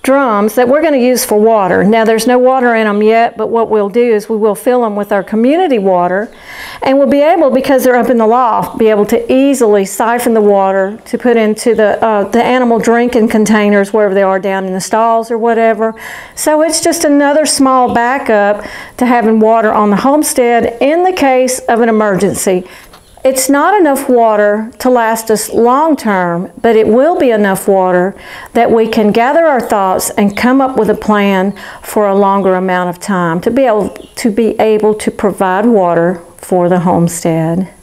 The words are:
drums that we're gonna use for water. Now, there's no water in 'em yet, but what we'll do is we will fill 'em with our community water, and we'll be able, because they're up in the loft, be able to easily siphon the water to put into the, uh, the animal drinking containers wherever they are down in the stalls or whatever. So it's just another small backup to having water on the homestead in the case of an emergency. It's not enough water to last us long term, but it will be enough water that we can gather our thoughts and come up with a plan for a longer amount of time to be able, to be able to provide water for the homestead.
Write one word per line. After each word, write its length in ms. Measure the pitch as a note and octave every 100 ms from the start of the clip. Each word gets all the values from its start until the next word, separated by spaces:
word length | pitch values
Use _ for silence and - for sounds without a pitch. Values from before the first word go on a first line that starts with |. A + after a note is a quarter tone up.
drums 520 | - C#4 C4+ G#3 G#3+
that 140 | B3 B3
we're 120 | C#4+
gonna 140 | D#4+
use 300 | C#4 B3 B3
for 120 | - G#3
water. 460 | A3 A3 F#3 F#3
Now, 220 | F#3 A3+
there's 200 | A3+ A3 A3+
no 100 | B3
water 360 | B3+ C4 A#3+
in 140 | A3+ G#3+
'em 160 | G3+
yet, 320 | G#3+ A3+ A#3
but 120 | - G#3+
what 220 | A3+ A3
we'll 200 | G#3+ G3+
do 240 | A3+ A#3+
is 140 | G#3+ G#3
we 80 | A3
will 180 | G#3+
fill 300 | G3+ C4 B3
'em 100 | A3+
with 160 | G#3 G3+
our 100 | G3+
community 580 | F3+ A3 A#3+ D#4+ F#4 A#3+
water, 500 | F#3+ F3+ F3 F#3 A3+ - - - - -
and 160 | C4+ C4+
we'll 120 | C4+
be 120 | C#4+
able, 280 | D4+ F#4 C#4+
because 340 | C4 - C4
they're 140 | B3+ B3
up 120 | A3+
in 100 | A#3
the 60 |
loft, 520 | A3 A#3+ B3 G#3 E3+ -
be 100 | A3
able 180 | G#3+ G#3
to 220 | A#3 -
easily 540 | C4 C#4 C#4 A3+ G#3
siphon 500 | G3 - A3+ A#3+ A#3+
the 60 | A3
water 580 | G#3 G3 F#3+ F#3+ F#3+ A3
to 140 | - A#3
put 180 | B3
into 400 | A#3 G#3+ G#3+ B3
the, 260 | G#3+ G#3 -
uh, 220 | A3+ G#3
the 180 | G3 A3+
animal 380 | - B3+ B3 A3+
drinking 480 | G3 A#3 B3 B3 A3+
containers 640 | A3 G#3+ G#3+ G#3 G3+ G3
wherever 220 | A3 G#3
they 100 | G3
are 160 | F#3+ F#3+
down 240 | G3 F#3+
in 80 | F#3+
the 80 | F#3
stalls 500 | - A3 A#3 A3+ A3+
or 80 | A#3
whatever. 560 | A#3 A3+ A3+ G#3+ A3 A3 - - -
So 260 | - D4+ D4+
it's 180 | D#4+ D#4
just 240 | E4+ D4+
another 420 | D#4 C#4+ C#4+ D4
small 480 | D4 - C4+ C4 B3
backup 680 | B3 A#3+ C4+ C4 G#3+ G3+ G#3 - - -
to 100 | -
having 360 | B3 A#3+ A3 A3+
water 320 | G#3+ A3+ G#3+
on 160 | G#3+ G#3
the 80 | G3
homestead 800 | C4+ D4 D4 - A#3+ A#3 A#3+ -
in 240 | C4 E4
the 80 | F#4
case 480 | F#4 C#4 B3+ B3+ B3+ -
of 140 | A#3
an 80 | A#3+
emergency. 720 | A3 G#3+ F#3 F#3+ A#2 G3+ F3+ F3+ - - - _ -
It's 240 | C4 C4 -
not 320 | C#4+ E4 G4+
enough 300 | D#4 C4+ C4+
water 640 | B3 A3+ G#3+ G#3 G#3 A3 -
to 100 | B3+
last 400 | B3 A3+ A3+ A3+
us 240 | G#3+ -
long 420 | - A#3 C4 D#4+
term, 540 | C#4 A3 G3 F3 E3+ F#3+ -
but 160 | A#3
it 120 | A3 G#3+
will 280 | A3+ D4+
be 140 | F4+ C4+
enough 380 | A3 G3+ F#3+ -
water 480 | F#3+ F#3 F3+ F#3 G3 - - -
that 160 | - A#3+
we 160 | A3+ A3
can 240 | A#3 G#3+
gather 340 | A3 A#3+ D#4+
our 160 | E4 C4
thoughts 480 | - G#3+ F#3+ F#3 - -
and 180 | G3+
come 240 | G3+ A#3+ C4+
up 160 | C4
with 140 | B3+ G#3
a 60 |
plan 580 | G#3+ - G#3 G3+ F#3+ G3 G3+ - -
for 240 | - A3 G3+
a 80 |
longer 400 | G3 G3 G3 F#3+
amount 340 | F#3 F#3 F3+ F3+
of 100 | F3
time 400 | - F#3+ E3+ E3
to 100 | A3+
be 160 | A#3+ C4
able, 220 | G#3+ - - -
to 160 | - A#3+
be 280 | G3+ A3 -
able 360 | A3 G#3+ G#3+
to 160 | G#3+ -
provide 560 | A3+ G#3 - F#3+ F#3 A#3
water 540 | G#3+ F3+ E3 E3+ F#3 - -
for 300 | - F3+ F3
the 120 | F3+
homestead. 880 | F3 F3+ E3+ - F3 D#3+ D#3+ E3+ F#3 -